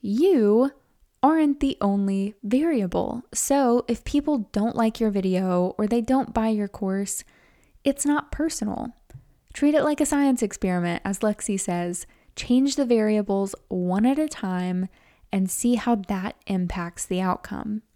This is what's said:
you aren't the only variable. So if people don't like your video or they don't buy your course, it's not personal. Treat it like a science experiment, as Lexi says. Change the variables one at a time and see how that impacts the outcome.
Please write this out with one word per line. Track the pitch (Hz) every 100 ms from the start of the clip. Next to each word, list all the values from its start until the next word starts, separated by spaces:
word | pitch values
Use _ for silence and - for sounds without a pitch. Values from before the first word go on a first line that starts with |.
you | 202 214 359 330 208 214 277 - _ _ _ _
aren't | 277 320 302 285
the | 269 -
only | 202 202 196 196 196 -
variable. | 202 254 320 277 190 175 - 233 -
So | - - 277 262 240 -
if | 233 -
people | 285 285 294 202
don't | - 220 233
like | 226 220
your | 220
video | 202 190 180 185 180 180 -
or | 208
they | 233
don't | 220 262 -
buy | - 220
your | 214 202
course, | - 196 190 202 - - _ _ _ _ _
it's | - 277 285
not | 294 285
personal. | - 320 - 208 - - - _ - _ _ _
Treat | - 285 302
it |
like | 277 294
a | 294
science | 285 277 254
experiment, | 208 - 190 180 175 170
as | 196 196
Lexi | 214 214 - 196
says. | - 175 175 180 - _ _ -
Change | - 247 277 269
the | 262
variables | 233 214 214 202 196 196 - _
one | 185 180 185 233
at | 277
a | 311
time | - 190 180 180 180 185 _ _ _ _
and | - 185
see | - 240 240
how | 240 233
that | 190 196 185 - -
impacts | 190 180 185 170 - -
the | 180
outcome. | 185 185 - - 220 214 _